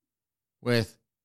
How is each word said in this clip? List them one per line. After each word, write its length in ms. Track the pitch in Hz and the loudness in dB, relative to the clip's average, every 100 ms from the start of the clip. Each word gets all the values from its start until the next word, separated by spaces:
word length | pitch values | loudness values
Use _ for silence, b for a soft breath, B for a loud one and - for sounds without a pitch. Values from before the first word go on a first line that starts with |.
| _ _ _ _ _ _ | _ _ _ _ _ _
with 340 | 120 120 110 - _ _ | -2 0 -2 -8 _ _